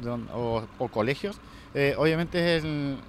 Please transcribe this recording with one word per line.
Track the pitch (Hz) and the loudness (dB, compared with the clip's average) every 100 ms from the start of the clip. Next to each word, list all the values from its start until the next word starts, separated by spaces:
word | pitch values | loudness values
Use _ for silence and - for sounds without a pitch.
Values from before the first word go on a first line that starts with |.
don-, | 117 120 104 | -6 -6 -6
o, | 113 117 113 110 - | -4 0 0 -2 -4
o | 123 | -2
colegios, | 113 113 143 202 - - - - | 2 2 2 -2 -8 -16 -20 -6
eh, | 139 139 117 | 2 2 4
obviamente | 156 160 170 180 170 165 | 4 2 0 0 2 2
es, | |
el, | 156 147 139 135 | 0 -2 -2 -4